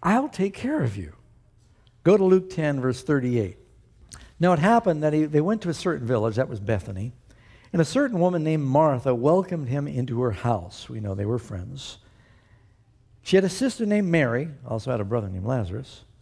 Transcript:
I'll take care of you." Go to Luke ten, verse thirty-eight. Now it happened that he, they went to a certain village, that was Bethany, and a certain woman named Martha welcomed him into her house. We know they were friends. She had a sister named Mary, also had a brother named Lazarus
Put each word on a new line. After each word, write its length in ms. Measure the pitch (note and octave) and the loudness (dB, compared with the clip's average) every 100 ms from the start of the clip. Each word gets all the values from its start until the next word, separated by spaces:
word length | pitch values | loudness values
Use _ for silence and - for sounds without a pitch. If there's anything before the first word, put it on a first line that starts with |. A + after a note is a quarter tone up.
I'll 260 | - A3+ D4 | 2 0 0
take 240 | - G3 | -2 -4
care 300 | G3 B3 D4+ | -2 -4 -2
of 140 | B2 G2+ | -2 -4
you." 160 | D#2+ - _ _ _ _ _ _ _ _ | -12 -16 _ _ _ _ _ _ _ _
Go 140 | - G3 | 4 4
to 60 | |
Luke 260 | F#3+ F#3+ F#3 | 6 4 2
ten, 320 | - D#3 C#3 | -2 -2 0
verse 200 | B2+ B2+ | 0 -2
thirty-eight. 560 | - D3 B2 B2 G2 - _ _ _ _ - - - _ | 0 0 2 0 -2 -6 _ _ _ _ -20 -20 -20 _
Now 120 | F3 | 2
it 60 | F3 | 4
happened 440 | F3 A#3 A3+ D#3 | 6 4 4 0
that 80 | D3+ | 2
he, 140 | D3+ D#3 | 2 2
they 160 | D3+ | 2
went 200 | D#3+ G#3+ | 2 -2
to 60 | F3+ | -4
a 40 | |
certain 340 | D#3 F#3 D3+ A#2 | -4 -2 -2 0
village, 300 | B2 A2 G#2+ | 0 2 0
that 100 | C3 | -2
was 140 | A#2+ | -4
Bethany, 500 | G2+ G#2+ G2 F#2+ A2+ - _ - _ - - | -2 -2 -2 -8 -10 -12 _ -20 _ -20 -6
and 80 | F3 | 0
a 40 | D#3 | 2
certain 340 | B3+ C#4+ G#3 | 2 0 2
woman 220 | F3+ F3+ | 2 2
named 220 | D#3 D#3 | 0 0
Martha 500 | C3+ C3+ D#3+ C3 C3+ | 2 4 4 2 0
welcomed 540 | B2 C3 F3 F#3 E3+ C3 | 0 4 2 2 -6 -4
him 180 | C#3 C#3+ | -4 -4
into 360 | C#3+ B2 A#2 | -4 -4 -2
her 100 | B2+ | -2
house. 560 | G2 A#2+ A2+ F2 - - | -2 0 -2 -4 -16 -14
We 140 | A#2+ | -8
know 120 | G#2 | -6
they 120 | G2 G2+ | -4 -2
were 140 | A#2+ | -4
friends. 580 | - G2+ F#2+ C3+ - - _ _ _ _ _ _ _ _ _ _ _ _ | -6 -12 -10 -12 -14 -18 _ _ _ _ _ _ _ _ _ _ _ _
She 140 | - F#3+ | 2 2
had 80 | |
a 60 | F#3+ | 2
sister 360 | - C4 - A3 | 0 -4 -2 0
named 220 | G#3 F#3+ | 0 2
Mary, 400 | E3+ C3 A#2 D#3+ C#3 B2 | 2 2 0 -4 -10 -8
also 260 | A2+ A2+ | -6 -4
had 100 | A#2+ | -4
a 20 | |
brother 240 | G2+ A#2 G2+ | -2 -2 -2
named 180 | F#2 F#2+ | -6 -4
Lazarus 600 | B2+ F#2 G2 C3+ - - _ | -2 -2 -8 -12 -18 -20 _